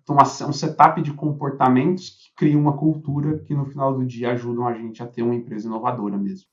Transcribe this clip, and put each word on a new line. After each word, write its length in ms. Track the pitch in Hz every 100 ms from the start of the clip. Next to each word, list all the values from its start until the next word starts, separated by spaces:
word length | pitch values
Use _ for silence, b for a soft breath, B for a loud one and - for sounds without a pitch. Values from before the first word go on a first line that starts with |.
então, 120 | -
uma, 80 | 139
um 300 | 131 - 139
setup 500 | 143 156 - 156 -
de 100 | 143
comportamentos 960 | - 151 139 139 - 131 127 160 185 -
que 260 | - _ -
cria 200 | 151 147
uma 200 | 147 143
cultura 640 | 156 151 143 143 147 156
que 140 | -
no 120 | 143 131
final 260 | 147 135
do 140 | 131 127
dia 240 | 117 120
ajudam 340 | 120 120 120
a 80 | 120
gente 300 | 113 113 110
a 40 | 120
ter 160 | 120
uma 120 | 117
empresa 320 | 120 117 107 113
inovadora 500 | 110 120 127 101 98
mesmo. 300 | 98 95 _